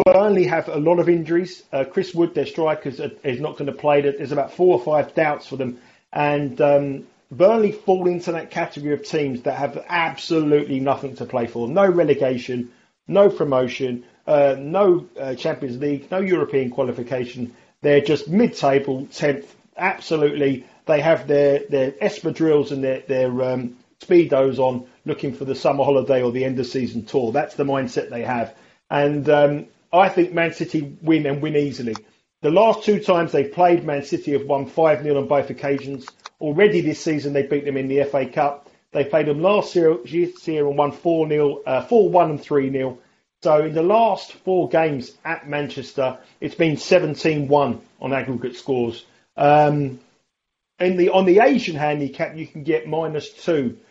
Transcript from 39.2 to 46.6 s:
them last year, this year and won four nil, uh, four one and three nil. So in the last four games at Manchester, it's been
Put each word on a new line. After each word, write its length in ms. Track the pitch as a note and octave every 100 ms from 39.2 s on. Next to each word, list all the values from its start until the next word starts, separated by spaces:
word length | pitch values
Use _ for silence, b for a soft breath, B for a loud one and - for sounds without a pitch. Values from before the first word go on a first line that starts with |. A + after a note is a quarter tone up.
| D3+
them 140 | D3
last 340 | F3+ G#3 - F3+
year, 220 | D#3+ E3
this 440 | - E3 F3 - -
year 200 | D#3 C#3+
and 100 | C#3
won 140 | C#3+
four 340 | C#3 E3+ E3 D#3
nil, 380 | D3+ D3 C#3+ -
uh, 160 | C3
four 280 | - A#3+ F3+
one 220 | F3 E3+
and 100 | D3
three 280 | - D3 C3+
nil. 300 | C3+ C3 - b b b _
So 220 | E3+ D3+ D#3
in 80 |
the 80 | D#3
last 520 | E3+ A3 A3+ F#3+ -
four 340 | - - F#3 F3+
games 440 | E3 D#3+ C#3 B2 -
at 240 | D#3 E3 D3
Manchester, 720 | D3 C#3+ - B2+ - C3 B2+ b b
it's 140 | D3+
been 220 | -